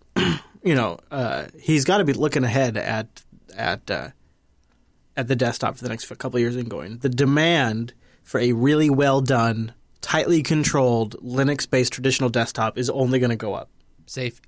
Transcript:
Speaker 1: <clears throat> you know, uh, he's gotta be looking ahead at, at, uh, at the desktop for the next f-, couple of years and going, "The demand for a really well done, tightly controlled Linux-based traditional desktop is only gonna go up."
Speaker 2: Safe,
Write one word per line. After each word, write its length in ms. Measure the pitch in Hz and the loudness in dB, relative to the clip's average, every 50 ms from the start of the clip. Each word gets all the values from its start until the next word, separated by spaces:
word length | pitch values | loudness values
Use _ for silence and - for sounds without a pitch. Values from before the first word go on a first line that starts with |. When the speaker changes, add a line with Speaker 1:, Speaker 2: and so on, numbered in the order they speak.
| _ | _
Speaker 1:
<clears throat> 120 | _ - - 185 175 160 147 - - _ - | _ -2 0 0 0 -2 -4 -6 -18 _ -4
you 120 | - 185 151 | 0 0 2
know, 240 | 127 113 95 82 - _ - | 2 2 0 -4 -8 _ -10
uh, 360 | 147 139 123 110 - - - - - - | -6 -6 -4 -4 -4 -6 -8 -10 -14 -8
he's 260 | - - 156 143 127 | 0 2 2 2 2
gotta 200 | 175 190 208 180 | 2 2 2 2
be 80 | 143 | 2
looking 320 | 135 - 147 151 - 147 127 | 2 0 0 0 2 0 0
ahead 320 | 113 107 135 131 120 107 | 2 2 2 0 0 -2
at, 480 | 104 - - 110 110 120 - _ - _ - - - _ - - | -4 -4 -4 -4 -4 -6 -10 _ -20 _ -20 -20 -20 _ -20 -10
at, 340 | - 117 87 92 - - - | -6 -4 -4 -4 -4 -6 -6
uh, 200 | 95 76 - - - _ _ _ _ _ _ _ _ _ _ _ _ _ _ _ _ _ _ _ - | -6 -6 -6 -10 -16 _ _ _ _ _ _ _ _ _ _ _ _ _ _ _ _ _ _ _ -8
at 100 | 139 123 | -6 -2
the 80 | 120 135 | -2 0
desktop 420 | 120 127 117 117 - 127 113 - | 2 2 0 0 -2 -4 -6 -6
for 60 | - | -6
the 60 | 123 120 | -8 -8
next 200 | 113 113 - - | -8 -8 -10 -14
f-, 80 | - - | -12 -8
couple 180 | - 127 120 | -8 -2 0
of 60 | 120 | 0
years 120 | 120 120 120 | 0 0 0
and 160 | 123 120 117 | -4 -6 -6
going, 280 | 101 71 73 98 117 120 | -8 -10 -10 -10 -10 -4
"The 100 | 135 131 | -2 -2
demand 840 | 123 127 143 135 143 151 160 170 170 151 131 113 110 113 117 117 - _ _ _ _ _ | 2 2 2 4 4 4 4 2 2 2 2 0 0 -2 -4 -6 -10 _ _ _ _ _
for 160 | _ - - 107 | _ -4 -2 0
a 140 | 120 123 | 2 2
really 380 | 120 113 127 143 151 151 156 151 | 2 2 2 4 4 4 4 4
well 300 | 139 135 143 139 135 139 | 4 4 4 4 2 2
done, 540 | 131 131 135 117 117 117 110 113 110 113 - - _ _ _ - | 2 2 2 2 2 2 0 -2 -6 -8 -10 -18 _ _ _ -14
tightly 440 | - - - 160 - - 175 160 131 | -4 -2 0 0 2 2 2 2 2
controlled 720 | - 160 156 143 - - 143 131 123 117 113 113 107 - - | 2 0 2 2 2 2 2 4 4 4 2 0 -2 -6 -14
Linux-based 720 | - 123 123 135 135 139 147 - - - - 127 123 - | -10 -4 0 0 2 2 0 -2 -2 0 0 0 0 0
traditional 380 | - - 127 135 135 - 135 120 | -2 -2 -2 -2 0 0 0 0
desktop 480 | 117 120 117 - - 113 110 110 - - | 0 0 -2 -2 -2 -4 -4 -4 -2 -4
is 100 | 123 127 | -4 -4
only 280 | - 139 131 123 131 127 | 0 0 0 2 2 2
gonna 160 | 123 120 117 | 2 2 0
go 200 | 107 113 104 92 | -2 -4 -6 -6
up." 160 | 62 - - _ _ _ _ _ - - | -8 -10 -14 _ _ _ _ _ -20 -20
Speaker 2:
Safe, 340 | - - 135 127 120 - - _ | -14 -10 -8 -8 -8 -8 -12 _